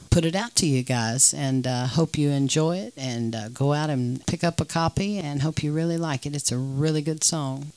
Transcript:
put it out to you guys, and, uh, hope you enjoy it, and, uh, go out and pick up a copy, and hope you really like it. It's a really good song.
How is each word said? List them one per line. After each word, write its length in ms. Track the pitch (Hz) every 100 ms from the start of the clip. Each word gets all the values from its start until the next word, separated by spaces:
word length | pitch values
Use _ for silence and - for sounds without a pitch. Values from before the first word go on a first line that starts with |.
| -
put 140 | 175
it 120 | 165 185
out 180 | 233 -
to 100 | 165
you 160 | 131
guys, 500 | 123 123 113 123 -
and, 320 | 139 139 131 127
uh, 220 | 123 127
hope 280 | 123 160 -
you 140 | 143
enjoy 460 | 143 139 156 160 175
it, 160 | 220 143
and, 380 | 131 117 113
uh, 140 | 113 107
go 240 | 123 139
out 180 | 147 156
and 340 | 139 123 131 -
pick 180 | 175
up 160 | 170 -
a 40 |
copy, 540 | 151 170 165 - 196 202
and 240 | 151 143
hope 200 | 156 156
you 100 | 151
really 260 | 156 165 165
like 260 | 165 135
it. 120 | 147 147
It's 160 | -
a 40 | 123
really 460 | 135 135 156 156
good 220 | 147 156
song. 480 | - 160 139 135 147